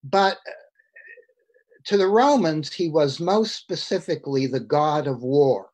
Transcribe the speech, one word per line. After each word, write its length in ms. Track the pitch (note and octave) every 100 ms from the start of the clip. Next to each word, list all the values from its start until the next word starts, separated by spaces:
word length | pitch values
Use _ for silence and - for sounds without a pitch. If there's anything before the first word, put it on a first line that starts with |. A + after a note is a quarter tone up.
But, 300 | C#3 G3 G3
uh, 180 | F3+ - - - _ _ - - - _ _ _ _ _ _ -
to 100 | G3+
the 80 | F#3+
Romans, 680 | G#3+ C#4 C#4+ E3+ D#3 C#3
he 160 | - E3+
was 320 | D#3 D3 C3+
most 360 | E3+ G#3 G#3+ -
specifically 920 | - F3 - F#3+ F3+ D3 D3 C#3 C3+
the 140 | B2+
god 480 | A2 D3 D3+ D3+ C#3+
of 140 | B2
war. 480 | B2+ C#3+ C#3 G#2+ F#2+